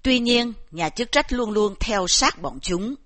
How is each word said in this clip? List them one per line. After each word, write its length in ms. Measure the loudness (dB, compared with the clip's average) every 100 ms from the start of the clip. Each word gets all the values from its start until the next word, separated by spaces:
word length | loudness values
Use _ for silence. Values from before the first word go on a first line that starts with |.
Tuy 160 | 4 2
nhiên, 340 | 4 2 0 -8 -14
nhà 180 | -4 -4
chức 240 | -2 0
trách 200 | 0 0
luôn 180 | -2 0
luôn 240 | 2 0 0
theo 260 | -2 0 2
sát 340 | 2 2 0
bọn 180 | -10 -8
chúng. 340 | -4 -2 -4 -8